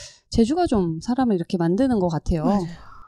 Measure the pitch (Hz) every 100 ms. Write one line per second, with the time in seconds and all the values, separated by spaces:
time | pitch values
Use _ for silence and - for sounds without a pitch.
0 | - - _ - 226 330 349 220 170 160
1 | - 254 247 185 170 180 170 190 269 226
2 | 180 156 - 165 160 202 165 170 - -